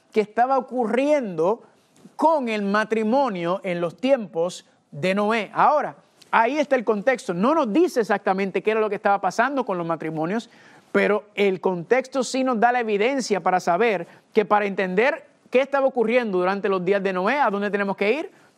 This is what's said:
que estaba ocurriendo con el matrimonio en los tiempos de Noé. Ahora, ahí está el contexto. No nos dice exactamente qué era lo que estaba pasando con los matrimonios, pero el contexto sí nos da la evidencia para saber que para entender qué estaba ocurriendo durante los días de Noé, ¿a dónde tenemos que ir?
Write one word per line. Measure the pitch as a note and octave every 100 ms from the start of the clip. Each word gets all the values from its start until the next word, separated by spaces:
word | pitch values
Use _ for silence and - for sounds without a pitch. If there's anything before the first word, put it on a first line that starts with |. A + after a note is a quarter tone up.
| _
que | -
estaba | G#3 A3 B3+ C4+
ocurriendo | C4 B3 A#3 A#3 C#4 D4+ A#3 E3 E3+ A#3 - _ _ _ - -
con | D#4 D#4+ B3
el | G#3+
matrimonio | G3+ G3+ G#3+ A3 G#3+ C4 C4+ F#3 E3+ F#3+
en | F#3+ F3
los | F3 D#3+
tiempos | B3+ C4+ G3 E3 F3 F3 - _ _
de | D3+ E3+
Noé. | G3 G#3 A3+ F#3+
Ahora, | D3 G3+ D4 G#3 - _ _ _
ahí | G3+ A#3 D4
está | C#4+ C4
el | A3
contexto. | G#3+ G3 B3+ -
No | F3 A3
nos | D#4+ C4
dice | G3+ E4+ B3+
exactamente | G#3+ G3+ - F#3+ G3 F#3+
qué | G#3
era | A3
lo | G#3+
que | G3
estaba | G3+ G3+
pasando | F#3+ F3 A#3+ C#4+ B3
con | F#3
los | E3
matrimonios, | E3 D#3+ D#3+ D#3+ G#3+ - - - - _
pero | G3+ G3 G#3 - -
el | G3+ F#3+
contexto | F#3+ F3+ D#3+ B3 C4 C4+
sí | B3 C4
nos | C4 A#3+
da | A#3
la | B3
evidencia | A3+ G3+ A3 C#4 A3+ F#3+
para | F3 F#3
saber | F#3 E3+ A#3 F#3+ E3+ - _
que | - G#3
para | G#3 G#3
entender | G3 F#3+ F#3 B3 D4+ - _ _
qué | B3
estaba | C4+ C#4 C4+
ocurriendo | C4 A3 B3 A#3 F#3
durante | F3+ G3 G3+
los | F#3+
días | F3+ G3+
de | G3
Noé, | F#3 F#3+ C#4+
¿a | B3
dónde | G3+ G3+
tenemos | G3+ G3+ F#3+
que | G3+
ir? | C4+ F4+ - _